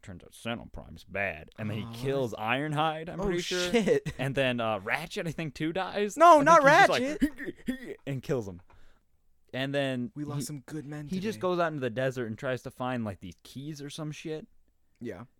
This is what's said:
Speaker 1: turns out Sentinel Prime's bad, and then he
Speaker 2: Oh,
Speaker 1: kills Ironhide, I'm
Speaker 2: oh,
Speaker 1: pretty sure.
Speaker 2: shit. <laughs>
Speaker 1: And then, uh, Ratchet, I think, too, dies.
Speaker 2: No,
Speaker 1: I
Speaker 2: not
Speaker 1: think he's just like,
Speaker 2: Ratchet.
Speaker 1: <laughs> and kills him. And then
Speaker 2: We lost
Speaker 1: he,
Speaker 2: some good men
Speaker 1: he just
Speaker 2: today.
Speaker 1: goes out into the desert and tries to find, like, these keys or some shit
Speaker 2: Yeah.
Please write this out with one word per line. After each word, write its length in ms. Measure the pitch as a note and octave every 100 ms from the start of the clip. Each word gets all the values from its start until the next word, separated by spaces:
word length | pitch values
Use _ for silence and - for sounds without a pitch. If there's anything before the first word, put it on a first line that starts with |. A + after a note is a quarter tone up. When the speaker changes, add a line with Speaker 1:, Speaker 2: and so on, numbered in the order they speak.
Speaker 1:
turns 220 | - F2
out 100 | -
Sentinel 320 | - A2+ A#2 -
Prime's 320 | - D2+ D#2+
bad, 440 | - F#2+ G2 D2+ E2 -
and 120 | G#2+
then 60 | G#2+
he 60 |
Speaker 2:
Oh, 80 | A#2
Speaker 1:
kills 400 | A#2 C3+ C3+ B2
Ironhide, 720 | F#2+ A2 B2+ D#3 D3 D#3+ D#3 E3
I'm 120 | E3
Speaker 2:
oh, 40 | G3+
Speaker 1:
pretty 140 | F3
sure. 300 | F3 F3+ F3+
Speaker 2:
shit. 420 | A3+ F#3+ G3+ D3+
<laughs> 40 | -
Speaker 1:
And 160 | C3+
then, 260 | C3+ C3 A#2+
uh, 200 | A2+ G#2+
Ratchet, 480 | G2+ C3+ E3 G3+ E3+
I 20 |
think, 240 | C#3+ D#3+
too, 180 | - D#3
dies. 440 | F3 F3+ G3+ G#3 C#4+
Speaker 2:
No, 240 | E4+ D#4
Speaker 1:
I 20 |
Speaker 2:
not 200 | C#4+ E4
Speaker 1:
think 40 | C#4
he's 100 | E4
just 120 | F#4
like, 680 | A#3+ C4 D4+ D4 C#4+ B3 - -
Speaker 2:
Ratchet. 280 | C4 G#3+ -
Speaker 1:
<laughs> 40 | -
and 140 | C3+
kills 260 | - C3+ G2
him. 120 | F2+ - - - - _ _ _ _ _
And 180 | B2 C#3
then 380 | C#3 C3+ B2+ A#2+ D3
Speaker 2:
We 80 |
lost 160 | D3 C#3+
Speaker 1:
he, 40 |
Speaker 2:
some 160 | C3+ D3 -
good 200 | D#3 C#3
men 200 | D3+ D3
Speaker 1:
he 120 | F#3
just 160 | G#3+ G#3+
Speaker 2:
today. 60 |
Speaker 1:
goes 160 | F#3 F3
out 80 | E3
into 120 | D#3
the 80 | B2+
desert 360 | A2+ C3 B2+ A2+
and 100 | A2
tries 260 | C3+ B2
to 80 | C3
find, 320 | - B2+ B2+
like, 160 | G#2+ F#2+
these 160 | F#2 -
keys 360 | - B2+ C#3+ D3
or 100 | C#3+
some 200 | D#3 D#3
shit 380 | D3 D#3+ D#3 - - _ _ _ _
Speaker 2:
Yeah. 240 | A#2+ F2+ B2